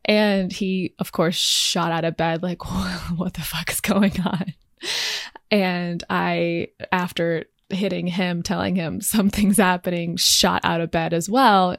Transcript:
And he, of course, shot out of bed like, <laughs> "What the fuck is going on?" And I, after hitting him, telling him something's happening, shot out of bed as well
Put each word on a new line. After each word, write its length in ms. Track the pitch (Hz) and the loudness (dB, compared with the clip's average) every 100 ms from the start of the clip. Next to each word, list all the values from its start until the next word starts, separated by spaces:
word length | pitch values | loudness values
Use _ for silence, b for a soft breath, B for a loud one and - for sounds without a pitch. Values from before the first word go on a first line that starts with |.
And 480 | - 214 214 196 185 | 2 4 4 2 0
he, 420 | - 190 190 180 - | -2 -2 -2 -2 -6
of 140 | 180 | -6
course, 240 | - 165 170 | 0 0 2
shot 540 | - - - 185 170 | 0 0 0 0 0
out 140 | 165 | 0
of 140 | 165 165 | -2 0
bed 240 | 165 165 | 0 0
like, 200 | 180 170 | -2 -6
<laughs> 520 | - 185 185 180 165 170 | -6 -4 -4 -6 -6 -4
"What 180 | 180 | -4
the 60 | - | -6
fuck 300 | 151 160 170 | -8 -6 -4
is 100 | - | -4
going 400 | - 196 202 - | 0 2 2 2
on?" 340 | 175 165 - - _ _ 339 B B B B B - | -2 -2 -4 -10 _ _ -6 B B B B B -2
And 540 | 208 185 180 175 175 - | 0 2 0 -4 -6 -4
I, 580 | 185 175 175 170 170 - - - | -2 0 0 0 -2 -6 -10 -4
after 540 | 185 175 - 170 165 - _ _ | -2 -2 -2 -2 -2 -6 _ _
hitting 360 | 185 196 180 175 | -4 -2 -2 -4
him, 360 | 175 180 175 | -2 -2 -2
telling 340 | 175 175 190 185 | -2 -2 0 0
him 240 | 165 - | -2 -4
something's 560 | - 214 202 202 202 208 | -2 2 2 2 2 4
happening, 600 | 185 180 185 175 170 175 | 4 2 0 -4 -4 -2
shot 440 | - - 190 180 | 2 4 2 2
out 180 | - 170 | 0 0
of 80 | 165 | 0
bed 240 | 170 165 | -2 0
as 160 | 165 170 | -2 0
well 460 | 233 254 202 185 | 4 6 6 4